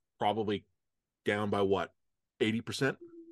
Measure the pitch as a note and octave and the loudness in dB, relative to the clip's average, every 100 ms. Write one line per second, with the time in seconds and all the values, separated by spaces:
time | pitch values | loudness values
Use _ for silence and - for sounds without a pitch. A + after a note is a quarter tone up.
0 | _ - G#2+ G#2 G#2 G2+ - _ _ _ | _ -2 0 0 0 -4 -6 _ _ _
1 | _ _ - G#2 G#2 G2+ G2 F#2+ E2 _ | _ _ -2 0 0 2 2 2 0 _
2 | _ _ _ - A2 A2 - G#2 C3+ F#3+ | _ _ _ -2 0 0 -4 -2 -2 -2
3 | - - - | -10 -20 -20